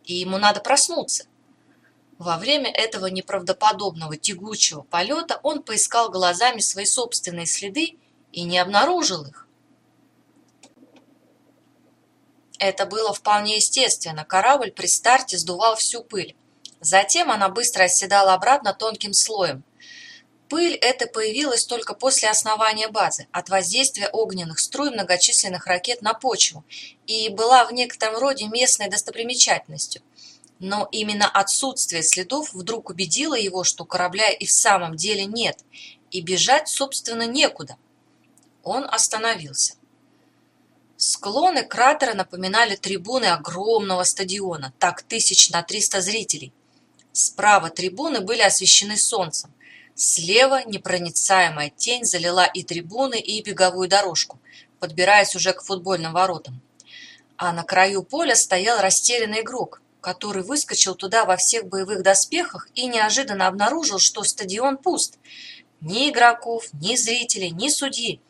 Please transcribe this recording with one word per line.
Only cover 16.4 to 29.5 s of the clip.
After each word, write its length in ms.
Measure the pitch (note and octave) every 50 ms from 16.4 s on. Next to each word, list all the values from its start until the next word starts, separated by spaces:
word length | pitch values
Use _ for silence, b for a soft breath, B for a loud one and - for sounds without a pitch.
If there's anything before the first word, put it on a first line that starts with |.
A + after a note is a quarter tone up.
| _ _ _ _ - - _ _
Затем 520 | - - - F#3+ G3+ G3+ - E4+ F4 D4+
она 180 | A#3 G#3+ G3 F#3+
быстро 340 | F#3 G#3 B3 - - G3 F#3
оседала 500 | F3+ F3+ - - F#3 G3 G3+ G3 F#3+ F#3
обратно 400 | F#3 F#3+ A3 C4+ - - G#3 G3
тонким 400 | - A3 A3 G#3+ G#3+ - G#3 G3
слоем. 500 | - - - A3 G3+ F#3 D#3+ C#3 C3+ C#3 _ B B B B B B B B B B B B _ _ _ -
Пыль 260 | - D#4+ F4 F4 D4+
эта 320 | - - A#3+ C4 B3+ A#3+ A3+
появилась 580 | - A3+ A3 A3 G#3+ B3+ D4+ D4 A#3+ A3+ -
только 280 | - A#3+ A#3 G#3+ - G3+
после 360 | - - C4 C4 - - G#3+
основания 580 | G#3+ - - A3 G#3+ G#3+ A3 A3 G#3+ G#3+ G#3+ A3
базы, 400 | G#3+ G#3+ G3 D#3+ - - - -
от 180 | - F3+ F3 -
воздействия 580 | G3 G3 F#3+ F3 F#3+ B3 C4+ C4+ - G3+ G3+ -
огненных 520 | - G#3+ A3+ G#3 F#3+ F#3 E3+ E3 D#3+ -
струй 320 | - - - C4+ C#4+ D4
многочисленных 760 | B3 A3 G3 F3 F3+ F3+ - - A#3 - - G3 F3+ F3 - F3+
ракет 340 | F#3 F#3 - A#3 A#3+ -
на 120 | G3+ G#3 A3+
почву, 500 | A3 - B3+ A3+ - - - D#3+ D3+ B B B B B B B B _
и 240 | - A3 A3 A3 A3
была 360 | G3+ G3 A3 A#3 B3+ B3+ A#3
в 80 | A3+ A#3
некотором 440 | B3 B3 B3 - - A3+ A3 A3 A3+
роде 300 | B3+ C#4 C4+ C4+ G#3+ G#3+
местной 420 | G#3+ A#3+ B3+ C4 - - G#3 G3
достопримечательностью. 1120 | F#3+ G3+ - - G3+ G#3 A#3 A#3 B3+ B3 - -